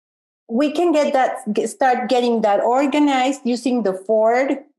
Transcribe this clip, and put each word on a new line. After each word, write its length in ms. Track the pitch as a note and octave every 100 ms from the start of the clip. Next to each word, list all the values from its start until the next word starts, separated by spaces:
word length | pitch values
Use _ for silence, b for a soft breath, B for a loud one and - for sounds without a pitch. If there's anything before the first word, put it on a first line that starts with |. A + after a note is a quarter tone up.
| _ _ _ _ -
we 240 | A#3 D4+
can 200 | D4+ F4
get 220 | D4+ C4+
that, 380 | C4+ B3 - G#3+
get, 160 | G#3 A3+
start 360 | - C4 B3 A#3
getting 340 | B3 B3 A#3
that 180 | G#3 G3+
organized 800 | A3+ B3+ C#4+ D4 D4 C4 B3+ C4+ A#3+
using 360 | A#3+ C#4 A#3+
the 100 | G3
ford 720 | F#3+ - A3 A3 A#3+ C#4 C4+ -